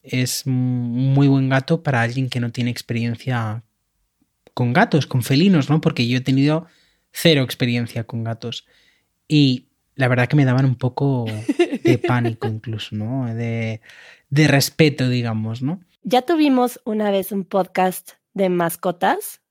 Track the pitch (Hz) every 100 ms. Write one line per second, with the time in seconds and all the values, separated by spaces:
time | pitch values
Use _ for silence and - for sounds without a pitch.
0 | - 131 127 - 135 127 127 123 120 120
1 | 135 139 139 135 131 135 131 165 151 127
2 | 117 127 131 127 120 120 120 117 - 117
3 | 117 113 - 123 110 110 _ _ _ _
4 | _ _ _ _ _ - 123 127 - 156
5 | - 127 - 135 196 175 131 156 156 -
6 | 120 127 131 135 143 160 165 _ _ _
7 | _ - 170 147 123 - 120 120 117 117
8 | 110 117 113 113 113 - _ _ _ _
9 | _ _ _ 151 139 127 _ _ _ -
10 | 127 120 123 151 131 127 135 123 127 -
11 | 139 131 113 107 113 277 339 294 330 -
12 | - 123 117 113 - 110 - 107 - 107
13 | 107 135 120 113 117 113 113 110 - -
14 | - - _ 143 147 139 - - 156 139
15 | 127 123 120 110 110 117 131 185 _ _
16 | 214 247 254 330 294 254 247 - - 214
17 | 208 196 185 196 180 196 185 - 185 175
18 | - _ _ 196 190 180 170 - 185 170
19 | 190 370 - - _